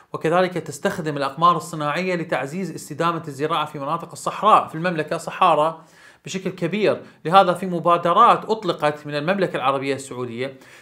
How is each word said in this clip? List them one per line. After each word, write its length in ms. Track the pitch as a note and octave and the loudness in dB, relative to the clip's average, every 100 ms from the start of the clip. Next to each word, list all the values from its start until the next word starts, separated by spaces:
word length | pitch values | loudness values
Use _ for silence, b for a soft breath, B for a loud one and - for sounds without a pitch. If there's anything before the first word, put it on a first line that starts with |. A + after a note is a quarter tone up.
| B | B
وكذلك 400 | - D#3+ F3 F#3 | -4 0 2 0
تستخدم 640 | F3 D#3 - G3 F#3+ D#3 C#3+ | -2 -8 -4 -4 -2 -4 -4
الأقمار 400 | C3+ D#3 E3+ E3 | -4 2 2 2
الصناعية 580 | - D#3 D3 D3+ F#3 F3 | -2 -4 -4 -2 -2 -2
لتعزيز 600 | E3 D3+ C#3 F3 F3 D3 | -2 -4 -4 -6 -8 -8
استدامة 480 | - C#3+ E3+ E3 D#3 | -10 -2 -2 -2 -6
الزراعة 380 | C3 D3+ D#3+ D3+ | -4 -2 -2 -4
في 140 | D3+ | -6
مناطق 320 | C#3 E3 E3 | -6 -6 -6
الصحراء. 560 | D3 - - G3+ F3+ - | -8 -6 0 6 6 4
في 80 | D#3+ | -4
المملكة 420 | F3 D#3+ D3+ E3 | -4 -2 -4 -6
صحارى 640 | - - F#3 D3+ D#3 E3 B B B B D3 | -6 2 4 4 2 0 B B B B -10
بشكل 240 | F#3+ F#3 | -8 -6
كبير، 520 | - E3+ G3+ F3+ B2 B B D#3 | -4 -2 2 2 0 B B 4
لهذا 280 | F#3+ F3+ | 6 6
في 120 | F3 F#3+ | 4 -2
مبادرات 800 | F3 E3 E3+ E3+ F3+ F3 F3 F3+ | -2 2 2 4 6 6 6 0
أطلقت 600 | G#3+ F3 E3+ D3+ D3 D3 | -4 -2 0 0 -2 -6
من 80 | D3 | -4
المملكة 400 | D3+ G3 E3+ D#3+ | -2 0 0 0
العربية 400 | B2+ C3+ C#3 C3 | 0 0 -2 -4
السعودية 600 | - B2+ B2 A#2 C3 C3 B B | -6 -10 -8 -8 -8 -10 B B